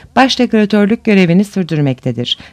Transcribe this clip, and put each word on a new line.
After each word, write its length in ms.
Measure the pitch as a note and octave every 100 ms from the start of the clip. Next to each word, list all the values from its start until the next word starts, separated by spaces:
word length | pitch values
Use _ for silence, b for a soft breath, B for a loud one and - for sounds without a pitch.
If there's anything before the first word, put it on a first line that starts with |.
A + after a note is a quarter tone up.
| b -
baş 220 | C4 -
dekoratörlük 680 | B3 A3 G#3 G#3 G3+ A#3
görevini 400 | - G3 F3+ F3
sürdürmektedir. 920 | G3+ F#3+ D#3+ D#3 C#3+ B2+ B2+ B2 A#2+ - B